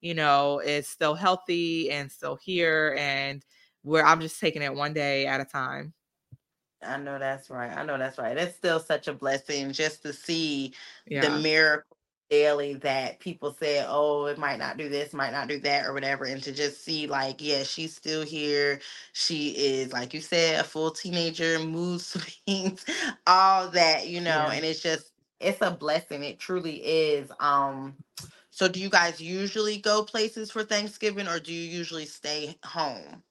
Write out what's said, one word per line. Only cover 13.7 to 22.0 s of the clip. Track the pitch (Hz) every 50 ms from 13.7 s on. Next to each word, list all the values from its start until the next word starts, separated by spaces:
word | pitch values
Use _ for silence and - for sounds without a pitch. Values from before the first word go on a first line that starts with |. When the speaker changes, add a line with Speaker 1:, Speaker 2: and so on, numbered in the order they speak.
| 147 143 139 -
Speaker 2:
"Oh, | - 147 147 151 147 147 143
it | 147 147 160
might | 147 143 135 107
not | - 131 - 127
do | 156 147
this, | 143 143 147 143 -
might | 147 139 127
not | 117 143 135 120
do | 147 143
that," | 139 147 143 143 -
or | 113 135
whatever, | 139 135 135 139 135 135
and | 131 135 135 131
to | 143
just | 135 139 147 143 143 - -
see, | - 160 156 151 143
like, | 143 135 135 135 135 139
yeah, | 151 147 147 139 135
she's | 135 - - 160 160 160
still | - - 156 156 156 156
here. | 151 160 156 147 147 147 143 143 143 139 139 - - - - - - _
She | - - - 170 156 147 147
is, | - - 143 139 135 131 131 123 131
like | 123 123 123 -
you | 151
said, | 156 - - 170 165 165 156 156
a | 156
full | 156 - 156 156 165
teenager, | 160 - - 190 175 175 170 165 160 165 170 165 165 160
mood | 160 160 160 165 175 180 175 170